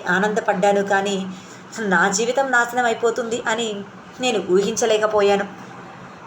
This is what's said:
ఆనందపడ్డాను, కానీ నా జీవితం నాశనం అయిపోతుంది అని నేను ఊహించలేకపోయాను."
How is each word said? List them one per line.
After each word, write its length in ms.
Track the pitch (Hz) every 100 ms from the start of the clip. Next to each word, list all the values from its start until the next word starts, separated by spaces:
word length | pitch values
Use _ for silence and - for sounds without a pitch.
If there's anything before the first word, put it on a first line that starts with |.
| -
ఆనందపడ్డాను, 760 | 180 208 208 214 196 202 202
కానీ 440 | 196 196 202 190 190 185 - - - -
నా 300 | 214 175 196
జీవితం 420 | 202 233 247 269
నాశనం 340 | 247 240 240 240
అయిపోతుంది 580 | 226 233 233 233 240 -
అని 280 | 226 226 202 196 - - -
నేను 240 | 247 214 175
ఊహించలేకపోయాను." 960 | 185 208 220 233 214 214 214 202 202 202 - - - - - - -